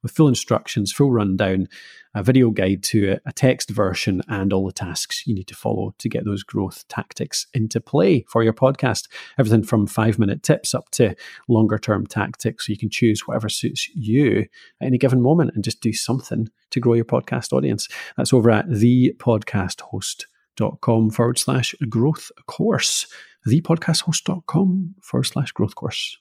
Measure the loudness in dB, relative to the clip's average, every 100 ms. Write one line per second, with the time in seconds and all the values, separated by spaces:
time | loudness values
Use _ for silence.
0 | -6 4 4 4 0 -2 0 -4 -4 0
1 | 2 2 0 2 2 0 -2 -8 -20 -20
2 | -10 -2 4 6 4 4 0 0 0 0
3 | 2 -2 -4 0 2 2 -4 -2 -2 0
4 | -2 -2 -4 -2 0 0 -2 -6 -8 -8
5 | -8 -8 -4 -6 -6 -6 -4 -4 -6 -6
6 | -6 -4 -4 -6 -6 -6 -6 -8 -12 -12
7 | -12 -10 -8 -8 -6 -4 -2 -4 -2 0
8 | 2 2 0 0 0 4 2 2 -2 -2
9 | -8 -18 -10 -2 4 4 4 0 2 2
10 | 0 2 0 0 0 0 0 -6 _ 2
11 | 2 2 -16 -16 0 2 2 0 0 -2
12 | -2 -4 -4 -4 -6 -4 -8 -6 -6 2
13 | 2 2 -2 -6 -4 -4 -6 -6 -8 -6
14 | 0 2 4 2 -2 -10 -20 _ -2 2
15 | 4 4 4 4 2 -2 -6 -4 -4 -4
16 | -4 -4 -4 -6 -6 _ _ -2 2 2
17 | 2 -2 -2 -8 -2 -2 0 -4 -6 -12
18 | -12 -6 2 4 6 4 2 2 4 6
19 | 4 2 0 0 0 -4 -4 -8 -10 -8
20 | -8 -10 -16 _ _ -4 -4 0 0 2
21 | 2 2 0 0 -2 -2 -2 -6 -4 0
22 | 0 0 -10 _ -18 -4 0 0 -2 -4
23 | -6 -16 -20 _ 0 0 2 -2 0 -2
24 | -2 -4 -4 -8 -2 0 2 0 -4 -10
25 | -4 -4 -2 -4 -6 -2 -4 -4 -8 -8
26 | -10 -14